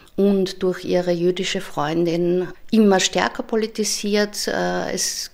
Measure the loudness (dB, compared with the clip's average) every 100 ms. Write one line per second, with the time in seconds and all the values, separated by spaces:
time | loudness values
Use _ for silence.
0 | -8 0 2 2 0 -2 -2 -2 0 0
1 | 2 2 2 0 -2 -4 -6 -4 -2 0
2 | 0 2 2 0 -2 -8 0 4 6 6
3 | 2 0 -2 -2 -4 -2 -2 -2 -4 -2
4 | 0 0 0 -2 -4 -2 -2 -2 -4 -4
5 | -4 -6 -10